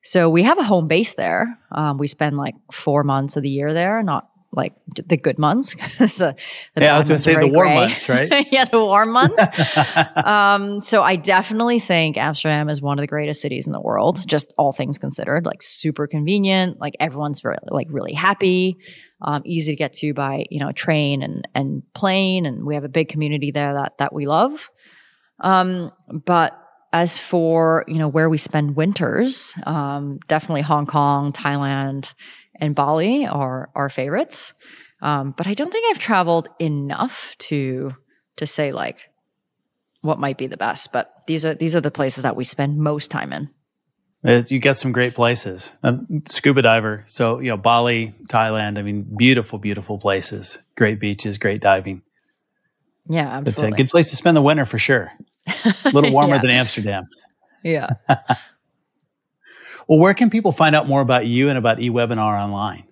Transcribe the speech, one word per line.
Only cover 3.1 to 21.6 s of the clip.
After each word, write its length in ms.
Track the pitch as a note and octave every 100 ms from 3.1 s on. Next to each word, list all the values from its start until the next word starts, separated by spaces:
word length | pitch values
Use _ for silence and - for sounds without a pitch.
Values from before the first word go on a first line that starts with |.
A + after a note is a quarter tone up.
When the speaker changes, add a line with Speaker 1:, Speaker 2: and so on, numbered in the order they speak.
| C3+ C#3 D3
Speaker 1:
of 80 |
the 60 | C#3
year 200 | C3+ D3
there, 300 | D#3+ F3+ A3
not, 260 | G3+ C#3+ - _ _
like, 220 | E3 C3+ _ - -
d-, 80 | -
the 100 | D#3+
good 200 | - C3
months. 380 | D3+ G#3+ C4+ - -
<laughs> 160 | - A3
So 260 | - E3+ E3+ - - -
the 80 | -
Speaker 2:
Yeah, 140 | D3 D3
I 80 |
Speaker 1:
bad 60 | D3
Speaker 2:
was 0 |
gonna 0 |
Speaker 1:
months 20 |
are 60 | D3+
Speaker 2:
say 160 | - D#3+
the 40 |
Speaker 1:
very 120 | D3
Speaker 2:
warm 160 | D3+ F3+
Speaker 1:
gray. 80 | D3
Speaker 2:
months, 340 | G#3 - -
right? 380 | B2+ D#3+ C#4 C#4+
Speaker 1:
<laughs> 40 |
Yeah, 140 | C4+ B3+
the 140 | A#3
warm 280 | G#3+ G3+ A3
months. 320 | A#3+ C4 A3+ F#3
Speaker 2:
<laughs> 60 | - D3+ - C3+ D#3+ D3+ -
Speaker 1:
Um, 600 | - D3 G3+ G3+ G3+ G3+
so 200 | - G#3+
I 120 | F3+ F#3
definitely 640 | E3+ F#3+ F#3+ A3 A#3+ A#3+
think 360 | - E3+ D#3+ C3+
Amsterdam 520 | C#3 D3+ D#3 D3+ D3+
is 100 | D3
one 160 | C#3+ C#3+
of 20 |
the 40 | D3
greatest 340 | D3 D3 D3
cities 240 | C#3+ C3 D3
in 80 |
the 80 | A#1
world, 440 | - G#2 B2 F#3 F#3
just 260 | D3+ - -
all 140 | C#3+
things 260 | C3+ C3+ C#3+
considered, 460 | C#3 C#3 - D3+ E3+
like, 160 | -
super 440 | - - D#3+ D3+ D3
convenient, 720 | D3+ D3 G3+ G3 F#3+ F#3 -
like, 160 | D3 -
everyone's 420 | D#3+ C3+ D3 C#3+
very, 160 | A#2 D2+ -
like, 180 | - E3
really 220 | C#3+ E2+
happy, 640 | C#3+ F#3 G3 F#3+ F#3 F#3 F3+ - - _ _
um, 200 | - D3 -
easy 260 | E3+ D#3
to 40 | D3
get 180 | D3+
to 200 | - D3+ C#3+
by, 300 | C#3 C#3 -
you 80 | D3+
know, 120 | C#3+
train 500 | D3 - D#3 C#3+ C#3
and, 240 | C#3 - -
and 260 | -